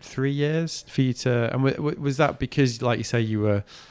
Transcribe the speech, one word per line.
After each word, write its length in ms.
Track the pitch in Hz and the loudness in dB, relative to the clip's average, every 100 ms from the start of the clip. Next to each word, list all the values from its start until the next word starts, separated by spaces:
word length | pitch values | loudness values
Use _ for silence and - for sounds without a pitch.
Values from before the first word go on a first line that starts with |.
three 300 | - - 139 | -12 -2 -2
years 520 | 143 147 160 165 - - | 0 0 0 -2 -6 -6
for 140 | - | 0
you 120 | 131 | 0
to, 300 | 120 127 120 113 | 2 0 2 0
and 180 | 127 | 2
w-, 100 | 135 - | 0 2
w-, 240 | 147 - | -4 -2
was 180 | 139 135 | -4 0
that 200 | 147 - | 0 0
because, 420 | 131 - 131 113 | -4 2 2 2
like 160 | 120 113 | 0 0
you 60 | |
say, 160 | 110 117 | 0 0
you 200 | 110 107 | 0 0
were 220 | 104 101 - - - | 2 0 -2 -16 -20